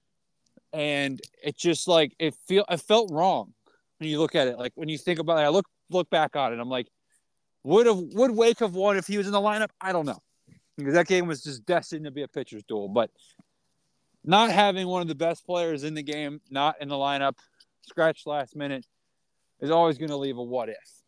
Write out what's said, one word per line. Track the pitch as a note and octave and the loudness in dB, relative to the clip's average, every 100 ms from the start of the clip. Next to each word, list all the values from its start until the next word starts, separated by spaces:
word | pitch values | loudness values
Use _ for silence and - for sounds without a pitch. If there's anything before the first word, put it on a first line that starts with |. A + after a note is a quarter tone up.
| _ _ _ _ _ _ _ | _ _ _ _ _ _ _
and | D#3 D3 C#3+ C#3 C3 - _ | -6 -2 -2 -2 -6 -14 _
it | D3 - | -10 -2
just, | E3+ D#3+ - | 0 0 4
like, | E3 D3 - | 4 2 0
it | D#3+ - - | -6 -4 -2
feel, | F#3+ G3+ | 0 0
it | F3 | -2
felt | - A3 G#3 | 2 2 2
wrong | D3+ F#3 C#3+ G2+ _ _ _ _ - | 0 2 0 -4 _ _ _ _ -10
when | D#3 | -4
you | D3+ | 0
look | D#3+ | 2
at | E3+ C3 | 2 0
it. | A#2 | 0
Like, | B2 | -6
when | - D#3 | -8 -8
you | D3+ | -6
think | - E3 | -4 -2
about | D#3+ D#3+ | 0 2
it, | |
I | D3 | 4
look, | F3+ - _ _ | 2 0 _ _
look | F3+ E3+ | -4 0
back | E3+ D3+ | 0 0
on | D3 B2+ | 0 -4
it, | A#2 | -4
I'm | A#2+ | -6
like, | B2+ A#2 _ _ _ _ _ _ _ | -6 -6 _ _ _ _ _ _ _
would | C3 G3 A#3+ | 2 4 6
have, | F#3+ | 2
would | E3+ F#3+ C4 | 0 2 2
Wake | A3 A#3 A#3 | 4 4 4
have | G#3+ | 0
won | F3+ G3+ G3 | 0 0 0
if | F3+ | 0
he | G3+ | -2
was | G3 | 0
in | |
the | G3+ | 0
lineup? | G#3 G#3+ G#3+ - | 0 0 -4 -6
I | F#3+ | -4
don't | F3+ | -2
know, | D3 G#2+ _ _ _ _ _ - | -2 -6 _ _ _ _ _ -10
because | C#3 | 0
that | E3 E3+ | 2 4
game | F#3 F3 | 2 0
was | C#3+ | -4
just | D3+ B2+ | -10 -10
destined | G#2+ F3 - D#3+ D3+ | -2 -2 -2 -8 -10
to | |
be | C#3 | -10
a | C3+ | -10
pitcher's | D3 B2 G#2+ | -8 -10 -12
duel. | - A2 G2+ | -8 -6 -2
But | A2 - _ _ _ _ _ _ _ _ _ _ _ | 0 -2 _ _ _ _ _ _ _ _ _ _ _
not | D3 G3 A3+ | 2 4 4
having | F#3 G3+ F#3+ F3+ | 4 4 2 -2
one | F3+ | -2
of | E3+ | -4
the | |
best | C#3 E3 E3 - | -2 -2 -2 -4
players | F3 E3+ D3+ | -4 -2 -4
in | D3 | -6
the | D#3 | -8
game, | D3 D3+ D3 D3 - | -8 -6 -8 -10 -8
not | C#3 D3 D3+ | 0 0 0
in | C#3+ | -4
the | C#3+ | -4
lineup, | C#3 C#3 C#3 - _ _ _ _ | -2 0 -2 -4 _ _ _ _
scratched | - - D#3+ D3+ - | -8 0 2 0 -4
last | D3 C3 D3+ | -6 -6 -8
minute, | C#3+ C3+ - _ _ _ _ _ _ _ | -8 -8 -10 _ _ _ _ _ _ _
is | C#3+ | 0
always | E3 E3 C#3 | 4 4 2
gonna | D#3 C#3+ | -4 -6
leave | C#3 B2 | -6 -6
a | |
what | A#2+ B2 A2 | -6 -6 -6
if. | G#2 _ _ | -10 _ _